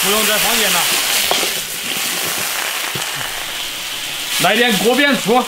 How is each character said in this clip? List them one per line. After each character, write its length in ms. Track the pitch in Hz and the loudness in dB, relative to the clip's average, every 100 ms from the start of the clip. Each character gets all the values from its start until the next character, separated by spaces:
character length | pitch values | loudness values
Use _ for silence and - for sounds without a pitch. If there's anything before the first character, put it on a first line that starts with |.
不 80 | 190 | 2
用 140 | 214 208 | 2 2
再 120 | 208 | 2
放 220 | 196 233 | 2 2
盐 120 | 208 | 2
了， 100 | 180 160 - - - - - - - - - - - - - - - - - - - - - - - - - - - - - - - - - - - | 2 0 0 0 0 0 0 0 -4 -6 -8 -6 -4 -4 -4 -4 -4 -4 -4 -4 -4 -4 -4 -6 -6 -6 -6 -8 -6 -8 -8 -8 -8 -8 -6 -4 0
来 140 | 170 220 | 2 4
点 200 | 240 196 | 4 4
锅 140 | 196 | 4
边 220 | 247 285 247 | 4 4 4
醋 220 | 175 247 | 4 4